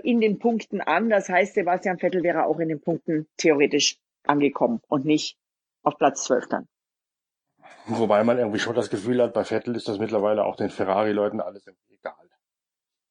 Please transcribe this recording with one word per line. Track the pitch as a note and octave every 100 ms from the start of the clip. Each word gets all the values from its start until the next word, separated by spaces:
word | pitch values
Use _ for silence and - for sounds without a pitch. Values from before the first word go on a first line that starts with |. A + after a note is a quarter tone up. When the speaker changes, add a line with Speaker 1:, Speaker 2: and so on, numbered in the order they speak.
| -
Speaker 1:
in | A#3
den | A3 G3
Punkten | A#3 A3+ - G3
an. | - E3 A3+
Das | G3+ F#3+
heißt, | F3+ G3 G#3+
Sebastian | F3 F3+ G3 F3
Vettel | F3+ F3+
wäre | E3+ D#3+ D3
auch | D#3
in | D#3+
den | D3+
Punkten | - D#3+ - D#3 D#3 -
theoretisch | E3+ C#3+ C#3+ C#3+ C#3 - _ _
angekommen | - D3 C#3+ - A#2+ A2+ -
und | C#3+
nicht | C#3 D3+ - - _ _ _ _
auf | D3 -
Platz | D3 C#3
zwölf | - B2+ -
dann. | - - _ _ _ _ _ _ _ _ _ - - -
Speaker 2:
Wobei | A2+ G#2+ G#2
man | A#2 A#2+
irgendwie | A2+ G#2+
schon | A2+ A#2
das | A#2
Gefühl | G#2 G#2 B2
hat, | A#2
bei | A2
Vettel | F#2+ A2 - A2+
ist | A#2
das | G2+
mittlerweile | G#2+ G#2+ G2+ G#2+ F#2+
auch | F#2+
den | G2+
Ferrari-Leuten | - F#2+ F#2+ G#2+ G#2 G#2 G#2+
alles | F2 G2 -
irgendwie | F#2 _ G#2
egal. | F2 - F2+ _ _ _ _ _ _ _ _